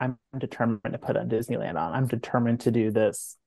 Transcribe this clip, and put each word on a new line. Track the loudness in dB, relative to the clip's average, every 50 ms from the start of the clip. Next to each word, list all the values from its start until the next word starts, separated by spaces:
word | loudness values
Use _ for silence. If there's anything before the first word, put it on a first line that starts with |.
"I'm | -2 -2 -2 -4 _ _ -8 -8
determined | -6 -6 -2 0 2 2 2 0 -2 -6
to | -6 -4
put | -2 0 0
a | 0
Disneyland | 0 0 0 -2 0 -2 -4 -4 -4 -2 -2 -2
on. | -2 0 0
I'm | 0 0 0
determined | 0 -2 -2 0 0 2 2 2 2 2
to | 2 2
do | 2 2 2 2
this | 4 4 4 4 2 -2 -8 -14 -16 -18 _